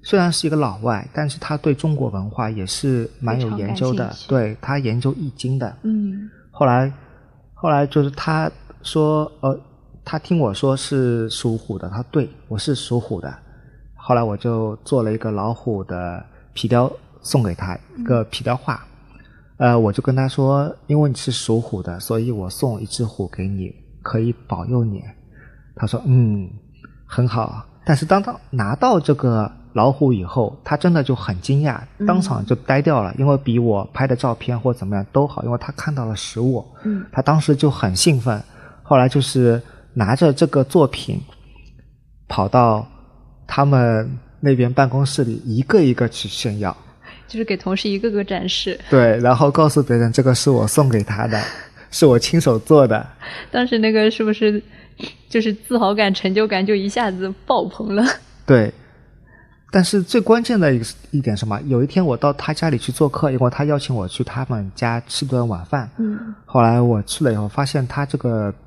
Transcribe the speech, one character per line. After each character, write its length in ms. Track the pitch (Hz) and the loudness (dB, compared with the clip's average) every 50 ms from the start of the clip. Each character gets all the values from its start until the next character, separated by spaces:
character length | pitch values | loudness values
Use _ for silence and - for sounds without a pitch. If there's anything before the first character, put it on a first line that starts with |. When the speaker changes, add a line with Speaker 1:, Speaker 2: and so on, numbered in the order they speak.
Speaker 1:
虽 160 | - - 208 196 | -2 2 2 2
然 120 | 175 175 | 2 2
是 160 | 160 - - 156 | 0 -2 -2 0
一 20 | |
个 60 | 156 | 0
老 220 | 151 147 113 95 101 | 0 0 -2 -4 -4
外， 300 | 110 120 113 101 - - - | -2 -2 -2 -2 -6 -8 -6
但 160 | 156 151 143 | -6 -4 -4
是 80 | - - | -6 -8
他 180 | - - 151 | -8 -6 -6
对 160 | 147 - 156 | -2 0 -2
中 220 | 139 - - 160 151 | -2 0 -2 -2 -2
国 140 | 139 131 117 | -2 -4 -4
文 200 | 104 98 95 107 | -4 -6 -8 -6
化 220 | - - 117 110 | -6 -6 -6 -4
也 160 | 110 104 92 | -4 -6 -6
是 420 | 95 - - - 139 127 120 113 - - - | -6 -6 -4 -2 -2 0 -2 -2 -6 -10 -6
蛮 200 | 127 113 110 127 | -4 -2 -2 -2
有 80 | 123 110 107 | -2 -2 -4
研 160 | 104 101 104 | -4 -4 -6
究 200 | 113 - 131 127 | -4 -2 -2 -2
的。 0 | |
Speaker 2:
非 60 | 123 101 | 0 -2
常 80 | 120 107 | -4 -6
感 40 | |
兴 100 | - - | -8 -14
趣。 60 | - - | -4 -2
Speaker 1:
对， 280 | 143 127 113 107 107 - | 0 0 0 -2 -4 -8
他 180 | - - 143 143 | -6 -6 -4 -2
研 200 | 135 113 113 120 | -2 -2 -2 0
究 140 | 123 135 - | -2 -2 -2
易 160 | 247 165 139 | -2 -6 -8
经 260 | - - - 127 135 | -8 -6 -4 -4 -2
的。 200 | 135 123 104 - - - | -2 -4 -6 -8 -6 -4
Speaker 2:
嗯。 440 | 220 220 214 208 196 190 202 208 214 - - _ - | -2 -2 -2 -2 -4 -6 -10 -12 -16 -18 -20 _ -20
Speaker 1:
后 160 | - - 147 | -2 0 2
来， 260 | 127 123 127 131 139 135 - - - - - - _ _ _ _ _ - | 4 4 2 2 0 -4 -10 -20 -20 -20 -20 -20 _ _ _ _ _ -14
后 160 | - - 165 | -4 -2 0
来 160 | 151 143 143 | 2 2 0
就 160 | 139 - 151 | 2 2 0
是 80 | 139 139 | 0 0
他 400 | 139 - - 160 160 156 160 160 - - - - - - | -2 -6 -4 -4 -2 -2 -2 -4 -6 -10 -20 -20 -20 -16
说， 480 | - - - 160 151 151 156 151 151 151 - - | -14 -4 0 0 2 2 2 0 -2 -4 -8 -4
呃， 160 | - 135 135 - - - - _ _ - - - - | -2 -2 -2 -2 -8 -20 -20 _ _ -20 -20 -20 -14
他 140 | - - 156 | -10 -10 -10
听 220 | - - 180 165 | -4 -2 0 2
我 120 | 143 107 | 2 0
说 240 | 98 - - 135 135 | 0 0 0 0 0
是 540 | 135 - - 143 135 131 123 120 117 113 113 | -2 -4 -2 -2 0 0 0 0 -2 -2 -6
属 260 | - - - 120 113 | -6 -4 -4 -2 -4
虎 220 | 113 - - 107 90 | -4 -6 -8 -8 -8
的， 100 | 90 90 | -8 -8
他 140 | 95 113 123 - | -8 -10 -10 -2
，“对， 180 | - 156 123 - - - - - | -2 -2 -2 -2 -8 -20 -12 -10
我 100 | 110 104 | -8 -6
是 160 | - - 139 | -4 -4 -4
属 240 | - - - 120 120 | -4 -4 -2 -4 -4
虎 220 | - - 104 87 | -2 -4 -8 -8
的。” 120 | - 69 62 - - - - - - - - - - - - - | -8 -12 -14 -14 -20 -20 -20 -20 -20 -20 -20 -20 -20 -20 -20 -16
后 120 | - - 123 | -2 0 2
来 80 | 120 | 2
我 120 | 117 110 101 | 2 0 -4
就 400 | 101 - 120 117 113 110 107 107 | -4 -4 -2 -2 -2 -4 -4 -6
做 260 | - - - 147 127 | -10 -4 -2 0 0
了 100 | 113 107 | 0 0
一 60 | 110 110 | -2 -4
个 120 | - 110 | -4 -4
老 220 | 107 101 101 110 | -4 -2 -2 -4
虎 320 | 117 - - 120 110 98 95 | -4 -4 -4 -6 -4 -4 -6
的 400 | - 92 90 90 87 87 87 - - - - - _ - | -8 -8 -8 -6 -8 -10 -10 -14 -18 -20 -20 -20 _ -10
皮 120 | - - | -6 -2
雕 240 | 110 123 120 127 135 - - - - - - | 0 2 2 2 0 -4 -10 -20 -20 -20 -18
送 220 | - - - 139 | -8 -2 0 0
给 120 | 113 95 87 | 0 0 -4
他， 200 | - 92 92 87 - - _ - | -6 -8 -8 -8 -10 -14 _ -14
Speaker 2:
嗯。 40 | 254 | -10
Speaker 1:
一 40 | 233 | -2
个 200 | 117 127 117 110 | -2 0 0 -2
皮 180 | - - - | -4 -10 -8
雕 140 | - 117 123 | -4 -4 -4
画。 260 | 131 - - 120 - - - - - - - - - - - - - _ _ _ - | -4 -4 -8 -8 -8 -10 -20 -20 -20 -20 -20 -20 -20 -20 -20 -20 -20 _ _ _ 0
呃， 200 | 127 120 120 117 | 2 4 4 4
我 140 | 113 104 | 2 2
就 100 | 101 - | 0 0
跟 140 | - 139 127 | -2 0 0
他 100 | 131 131 | 0 0
说 480 | 131 - - 135 135 139 139 143 156 - - - - | -2 0 0 2 2 2 0 0 -4 -8 -12 -4 0
：“因 100 | 147 151 | 2 2
为 120 | 151 143 | 2 2
你 40 | 123 | 0
是 160 | - - 131 | -2 -4 -6
属 300 | 117 - - - 113 117 | -6 -4 -2 0 0 0
虎 220 | 117 - - 92 | 0 -4 -8 -8
的， 180 | 90 90 87 90 | -6 -8 -10 -10
所 180 | - - 113 113 | -6 -4 -2 -2
以 120 | 113 123 | -2 -2
我 180 | 117 104 92 92 | -4 -6 -6 -8
送 320 | - - - 127 113 98 | -6 -4 -4 -4 -4 -6
一 60 | 110 | -8
只 180 | 101 - - 120 | -10 -4 -4 -4
虎 240 | 107 - - 98 87 | -6 -4 -8 -8 -8
给 180 | - - 92 | -6 -8 -6
你， 240 | 98 101 95 92 - - - - - - - | -6 -6 -6 -8 -10 -12 -18 -20 -20 -20 -14
可 180 | - - - 113 | -10 -4 -2 -2
以 160 | 113 120 117 - - - | -2 -2 -4 -6 -8 -8
保 160 | - 87 87 | -8 -8 -4
佑 180 | 107 127 123 | -2 -2 0
你。” 200 | 117 110 101 98 - - - - - - - - - - - - - - - | 0 -2 -4 -8 -10 -14 -20 -20 -20 -20 -20 -20 -20 -20 -20 -20 -20 -20 -8
他 100 | - 113 | -6 -4
说 140 | 104 - 117 - 160 | -4 -4 -4 0 2
：“嗯， 400 | 127 127 120 110 104 101 92 87 - 104 _ - - - - - - - - | 4 4 4 2 0 -2 -6 -10 -12 -18 _ -20 -20 -20 -20 -20 -20 -20 -18
很 220 | - - - 127 120 | -6 -2 -2 0 0
好。” 380 | 101 117 110 - - 110 - - - - - | 0 -2 -4 -4 -6 -12 -16 -18 -20 -8 0
但 100 | - 156 | 0 0
是 120 | 135 165 | 0 2
当 160 | 156 190 196 | 2 2 2
他 120 | 202 - - - - - | 2 -4 -10 -12 -12 -6
拿 260 | - - 208 202 233 | -4 -2 -2 -2 -2
到 240 | - 254 254 226 175 | 0 2 2 2 2
这 160 | 143 - 143 | 4 2 0
个 360 | 135 - 127 117 110 107 - - - - - | 2 2 0 2 0 -2 -4 -6 -14 -20 -6
老 200 | - 110 110 135 | 0 4 4 4
虎 200 | 135 139 147 135 | 4 4 2 2
以 120 | 123 98 90 | 2 2 -2
后， 340 | 87 - 131 110 - - - - | -4 -2 -2 -2 -2 -4 -10 -4
他 120 | - 147 | -4 -2
真 160 | 143 - 180 | 2 2 4
的 100 | 170 160 | 4 4
就 120 | 131 - 131 | 2 0 -2
很 260 | - - - 98 90 | -2 -2 -6 -6 -4
惊 220 | - - 135 139 | -2 0 0 2
讶， 180 | 156 147 117 - 120 - - - | 2 0 -2 -4 -12 -18 -8 -4
Speaker 2:
嗯。 80 | 208 | 0
Speaker 1:
当 140 | 208 - 185 | 2 2 2
场 240 | 180 - 131 107 98 | 2 0 -2 -4 0
就 100 | - 123 | -2 -2
呆 280 | - - - 135 143 | -2 0 0 0 2
掉 200 | 147 165 151 123 | 2 2 2 2
了， 120 | 101 90 - 127 | 0 -2 -2 0
因 80 | 135 | 2
为 100 | 143 139 135 | 2 2 2
比 200 | 139 - 113 120 | 0 0 0 0
我 260 | 120 117 104 98 95 - | 2 2 0 -2 -4 -6
拍 140 | - - 131 | -4 -4 -2
的 100 | 131 127 | -2 -2
照 180 | 117 - 127 113 | -2 -2 -4 -4
片 240 | - - - 123 113 | -4 -6 -6 -6 -2
或 160 | 113 127 120 | -2 -2 -2
怎 120 | - - | -2 -6
么 100 | 95 104 | -4 -4
样 100 | 98 98 - | -4 -4 0
都 140 | - 135 143 | 0 0 0
好， 180 | 143 - - - | 0 -2 -6 -6
因 60 | 117 | -4
为 80 | 120 120 | -4 -6
他 140 | - - | -6 -10
看 220 | - - - 156 147 | -12 -8 -6 -6 -4
到 120 | 131 117 | -4 -4
了 100 | 113 107 | -6 -6
实 240 | 98 - - - 117 | -8 -8 -10 -6 -2
物。 240 | 117 131 131 110 - - - - - | -2 0 0 -2 -6 -10 -20 -8 -6
Speaker 2:
嗯。 200 | 214 208 190 185 - | -6 -6 -6 -8 -6
Speaker 1:
他 100 | - 143 | -4 -2
当 180 | 135 - 151 156 | 2 2 2 2
时 140 | 147 - 143 | 4 2 2
就 160 | 131 - 147 | 4 2 0
很 240 | 131 - - 98 92 | 2 0 -2 -2 0
兴 260 | 90 - 170 151 123 | 2 2 2 2 2
奋， 220 | 110 127 110 104 - - - - - - - - | 0 -2 -4 -4 -6 -14 -20 -20 -20 -20 -20 -20
后 140 | - - - | 0 4 4
来 120 | - - - | 6 6 4
就 120 | - 147 | 2 0
是 400 | 131 - - 131 123 120 117 117 - - - - - - - | 0 0 0 4 4 4 4 2 -2 -10 -20 -20 -20 -8 -4
拿 220 | 120 107 95 123 | -2 0 0 2
着 160 | - 175 151 | 4 4 2
这 140 | 135 - 170 135 | 4 4 2 2
个 160 | - 143 127 | 4 0 0
作 220 | - - 180 147 | 4 4 4 4
品 340 | 131 - - - - 101 87 - - - - - - - - - - - - _ - _ _ _ _ - _ - - | 4 0 -8 -8 -6 -8 -8 -8 -12 -20 -20 -20 -20 -20 -20 -20 -20 -20 -20 _ -20 _ _ _ _ -20 _ -18 -8
跑 200 | - - 95 101 | -2 -2 0 4
到 380 | - 127 120 117 107 107 113 - - - - _ _ - - - - - - | 4 4 6 6 4 0 -2 -8 -16 -20 -20 _ _ -20 -20 -20 -20 -20 -16
他 180 | - - - 139 | -6 0 0 2
们 460 | 143 139 127 123 117 113 110 113 127 131 123 - - - - | 4 4 4 4 4 2 0 -2 -4 -8 -12 -14 -20 -12 -2
那 140 | - 143 135 | 2 2 4
边 180 | 123 123 120 | 4 2 2
办 160 | 127 139 139 131 | 2 2 2 2
公 160 | 123 139 139 | 2 0 0
室 200 | 135 - - 131 | 0 0 -2 -2
里 160 | 117 110 - - | -2 -2 -6 -4
一 180 | 127 110 117 | -2 -2 -2
个 200 | 131 - - 202 | 2 4 4 6
一 120 | 160 131 120 | 6 6 4
个 140 | - 120 113 | 2 0 -2
去 200 | - - - 101 | -2 -8 -10 -10
炫 300 | - - - 120 104 104 | -8 -6 -6 -6 -4 -2
耀。 180 | 104 90 - - - - - _ - - - - - - | -4 -4 -4 -6 -14 -20 -20 _ -20 -20 -20 -20 -20 -12
Speaker 2:
就 100 | - 220 | -6 -6
是 60 | 226 | -4
给 120 | - 196 | -4 -4
同 200 | 185 - 185 190 | -4 -2 -4 -4
事 120 | 190 - 208 | -2 -2 -4
一 80 | 196 | -2
个 140 | 196 220 233 | -2 -2 -2
个 140 | 202 208 196 | 0 -2 -2
展 240 | 196 196 175 175 185 | -2 -4 -4 -4 -4
示。 300 | - - - 196 180 - - - | -4 -4 -4 -6 -6 -8 -2 2
Speaker 1:
对， 260 | 143 131 120 117 107 117 | 4 6 6 6 4 4
然 180 | 120 123 123 | 4 4 4
后 120 | 117 156 143 | 6 4 4
告 200 | 139 - 156 147 | 6 4 4 4
诉 120 | - 151 | 4 2
别 160 | 135 - 120 | 2 4 2
人 140 | 117 120 117 | 2 2 2
这 100 | 113 - | 2 4
个 140 | 127 131 127 | 4 4 2
是 160 | - - 147 | 4 2 2
我 160 | 131 120 107 | 4 4 2
送 220 | 104 - 156 143 131 | 2 2 2 4 4
给 120 | 117 107 | 4 2
他 280 | 101 - 104 104 113 110 | 0 0 -2 -2 -2 -2
的， 120 | 110 104 101 - - - | -2 -2 -4 -6 -10 -14
Speaker 2:
<laughs> 240 | - - _ - - - | -18 -20 _ -20 -20 -12
Speaker 1:
是 120 | - - 165 | 2 4 6
我 140 | 143 123 120 | 6 6 6
亲 220 | - - - 165 | 4 2 0 2
手 180 | - 139 117 110 | 4 4 2 2
做 260 | - - 156 147 135 | 4 6 6 6 8
的。 200 | 113 110 107 - - - _ - - - - - - | 6 4 -2 -2 -8 -18 _ -16 -14 -14 -14 -12 -4
Speaker 2:
当 120 | - 247 247 | -2 -2 0
时 140 | 247 233 226 | 0 0 2
那 140 | 214 220 | 2 2
个 180 | 220 214 214 220 | 4 4 2 2
是 140 | 220 - 226 | 2 0 0
不 80 | 214 | 0
是 280 | 214 214 220 214 208 208 - - - - - - - - - - - - _ _ | 0 2 2 2 2 0 -6 -10 -20 -20 -20 -20 -18 -16 -16 -16 -16 -20 _ _
就 120 | - 233 | -2 0
是 140 | 214 220 202 | 0 0 -2
自 240 | - - - 247 233 | -4 -4 -2 0 2
豪 160 | 226 190 208 | 2 2 2
感、 180 | 214 214 196 | 2 2 2
成 220 | 190 - - 185 185 | 2 0 -2 0 2
就 100 | 214 220 208 | 2 0 2
感 180 | 208 185 190 | 0 0 2
就 80 | 202 214 | 2 0
一 140 | 196 190 202 | 0 0 -2
下 200 | - 240 240 202 | -2 0 -2 -2
子 240 | 185 185 190 190 190 - - | -2 -4 -6 -8 -8 -10 -2
爆 180 | - 254 214 - | 0 0 0 0
棚 300 | 185 - - 220 214 196 | -4 -6 -8 -6 -2 2
了？ 100 | 208 240 262 - - - - - - - | 2 2 2 0 -4 -12 -20 -20 -10 4
Speaker 1:
对。 280 | - 139 120 107 104 - - - _ _ _ - _ _ - - _ - - - _ _ _ _ _ | 4 6 6 6 2 -2 -10 -20 _ _ _ -20 _ _ -20 -20 _ -20 -20 -20 _ _ _ _ _
但 120 | - 190 180 | 2 2 2
是 180 | - - 202 | 4 0 0
最 180 | 175 - - 240 | 0 2 0 0
关 220 | 196 - 226 233 | 4 4 4 4
键 160 | 233 - 240 208 | 4 0 2 2
的 160 | 170 147 131 | 4 4 2
一 60 | 120 | 2
个， 40 | 113 - - - - - | -2 -6 -12 -16 -12 -4
一 80 | - 143 | -4 -2
点 160 | 135 120 104 | 0 0 -2
是 40 | 101 | -2
什 60 | - | -2
么？ 140 | 107 101 104 147 | -4 -4 -6 -2
有 140 | 147 131 120 | 0 0 2
一 60 | 131 | 0
天 180 | 143 - 190 180 | 2 2 0 2
我 120 | 156 120 | 2 0
到 160 | 113 - 143 | 2 2 0
他 200 | 139 - - - | 0 0 -4 -6
家 180 | 151 - 165 165 | -4 -2 0 0
里 60 | 139 | 0
去 140 | 117 - - | -2 -2 -6
做 180 | 127 - 160 139 | 0 0 0 0
客， 220 | - - - 143 | 2 0 0 0
因 80 | 131 123 | 2 2
为 100 | 123 123 | 2 2
他 140 | 127 - 147 | 2 0 0
邀 140 | 147 147 139 | 0 0 0
请 160 | - - 131 | 0 -2 -4
我 140 | 110 92 90 | -2 -4 -6
去 160 | - - 120 | -4 -6 -6
他 200 | - - 127 131 - | -4 -4 -8 -6 -4
们 200 | 123 107 101 95 - | -4 -6 -6 -8 -6
家 260 | - 127 117 117 117 117 | -4 -2 -2 -2 -4 -6
吃 180 | - - - 147 | -8 -8 -6 -4
顿 220 | 131 127 123 120 | -2 -2 -2 0
晚 180 | 117 104 85 87 | -2 -4 -6 -6
饭。 220 | - - 139 113 120 - - | -4 -4 -4 -4 -6 -6 -4
Speaker 2:
嗯。 360 | 226 214 208 214 233 220 214 - _ | -4 -4 -4 -6 -10 -14 -16 -18 _
Speaker 1:
后 160 | - - 131 | -2 2 4
来 200 | 117 117 117 120 | 4 6 6 4
我 200 | 120 120 117 104 | 4 4 2 0
去 200 | 101 - - - | -2 -4 -4 -2
了 100 | 156 127 | 0 0
以 40 | 110 | 0
后， 100 | 104 104 | 0 -4
发 180 | 104 - - 143 | -4 -2 -4 -4
现 220 | 139 - 143 131 | -2 -2 -4 -4
他 180 | 120 - 143 143 | -2 -4 -6 -4
这 140 | 139 - 135 | -4 -4 -4
个 340 | - 123 113 110 104 101 98 - - | -2 -2 -2 0 -2 -4 -6 -8 -16